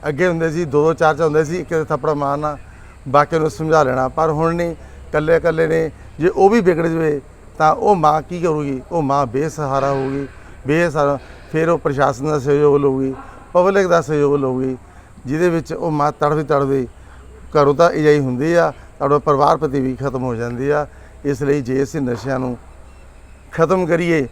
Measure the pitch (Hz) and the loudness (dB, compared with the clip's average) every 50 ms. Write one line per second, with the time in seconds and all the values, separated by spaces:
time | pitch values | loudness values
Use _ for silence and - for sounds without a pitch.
0 | - 147 151 131 180 180 170 165 165 165 151 165 175 151 123 147 147 160 165 156 | -4 -6 -2 0 0 0 0 0 -2 -2 -2 -2 -4 0 2 2 2 2 2 2
1 | 170 156 156 139 165 160 147 156 160 143 165 185 160 - 170 160 151 - 156 139 | 2 2 2 2 0 2 2 2 0 0 -2 -6 -6 -4 -2 -4 -2 -2 -4 -4
2 | 127 160 156 147 143 139 143 147 151 151 147 139 - - - - - - - - | -2 -2 -2 -2 -2 -2 -4 -2 -4 -6 -6 -8 -14 -20 -20 -20 -20 -20 -20 -16
3 | - 135 127 143 147 143 165 165 156 156 143 - 160 156 156 160 147 127 127 127 | -12 0 2 2 2 4 0 -2 -2 -2 -4 -4 -2 2 2 4 4 2 0 -2
4 | 131 131 - - 160 165 151 147 160 165 170 175 175 170 165 - - - - - | -2 -2 -2 -2 -2 0 0 0 0 -2 0 -2 -4 -4 -6 -8 -14 -20 -20 -20
5 | - - - 151 151 156 165 160 151 170 160 160 165 160 160 165 160 156 - - | -18 -4 -4 -2 2 2 2 2 2 0 0 0 0 0 0 0 -2 -4 -6 -10
6 | - - - - 151 - - - 190 196 208 240 196 185 175 156 165 165 165 165 | -20 -20 -8 -2 -2 0 2 4 4 4 4 4 4 2 2 2 0 -2 -2 -2
7 | 165 156 147 143 - - - - - - - - 160 156 151 - - 202 208 180 | -2 -2 -2 -2 -6 -12 -20 -20 -20 -20 -6 0 2 2 2 2 2 2 2 4
8 | 151 151 151 156 147 - 180 175 165 180 156 151 147 143 139 131 123 - 170 170 | 4 2 2 2 -2 -6 -8 -4 -2 -2 -2 -2 -2 -4 -6 -6 -8 -6 -4 -2
9 | 151 131 139 143 143 123 107 131 151 160 151 - 151 135 135 139 135 139 139 135 | -2 0 0 0 0 0 -2 -2 -4 -4 -4 -6 -6 -2 -2 0 0 0 -2 -2
10 | 135 135 135 139 139 135 - - - - - - - 127 143 165 170 170 135 156 | -2 -4 -4 -6 -8 -8 -12 -18 -20 -20 -20 -14 -4 -2 0 2 2 0 0 0
11 | 143 143 143 135 - - - - - - - 156 160 160 170 151 - 160 143 131 | 0 0 0 -2 -6 -14 -20 -20 -18 -6 -2 -2 0 2 0 0 0 -2 0 2
12 | 143 135 135 117 135 151 151 151 123 143 143 143 147 147 143 143 143 139 135 131 | 2 0 0 -2 -4 -2 -2 -2 0 2 2 4 4 4 4 4 2 2 0 0
13 | 135 135 135 - - - - - - - - 180 180 190 196 196 196 180 175 170 | -2 -4 -4 -8 -12 -18 -20 -20 -20 -2 0 2 2 4 4 2 2 4 2 2
14 | 151 - 156 147 143 143 143 143 135 131 127 127 131 131 131 123 - - - - | 2 0 0 2 2 2 2 2 0 -2 -2 -2 -2 -4 -6 -8 -12 -20 -20 -20
15 | - - - - - 120 135 156 175 180 165 165 - - 160 - - 170 156 147 | -20 -20 -20 -16 -8 -6 -2 0 0 2 0 0 -4 -4 -8 -6 -4 -4 -2 0
16 | 143 151 147 - 151 147 151 151 156 135 156 139 143 135 139 135 127 117 - - | 0 -2 0 0 -2 0 0 0 0 0 0 0 2 0 0 -2 -2 -4 -8 -18
17 | - - - - - - - - - - - 156 143 139 147 139 170 175 - 156 | -20 -20 -20 -20 -20 -20 -20 -20 -20 -4 0 2 4 4 4 4 4 4 4 4
18 | 151 151 151 151 139 131 123 123 139 160 170 170 165 160 135 - - - - - | 4 4 4 4 4 0 -2 -2 -2 2 2 2 2 2 -2 -6 -18 -20 -10 -4
19 | - 135 143 147 - 156 147 135 143 143 160 165 156 147 131 143 131 131 131 113 | -2 0 0 0 2 0 2 2 4 2 2 2 0 -2 -2 -2 -2 -2 -4 -4
20 | 131 139 127 131 123 127 120 113 117 120 120 120 131 143 147 147 147 - - - | -6 -6 -4 -4 -4 -4 -4 -6 -6 -6 -6 -6 -2 -2 -2 -2 -2 -6 -10 -20
21 | - - - - - 139 143 113 143 139 143 147 135 113 131 135 139 - - 160 | -20 -20 -20 -10 -6 -6 -4 -2 0 0 0 0 0 -2 -2 -2 -2 -2 -4 -4
22 | 139 123 123 110 110 135 135 131 131 127 123 123 - - - - - - - - | -4 -4 -4 -6 -6 -6 -6 -4 -4 -6 -8 -10 -14 -20 -20 -20 -20 -20 -20 -20
23 | - - - - - - - - - - - - 165 151 185 185 185 156 170 165 | -20 -20 -20 -20 -20 -20 -20 -20 -20 -14 -2 0 2 2 2 0 0 0 0 0
24 | 175 170 165 156 135 117 | 2 0 0 0 0 -4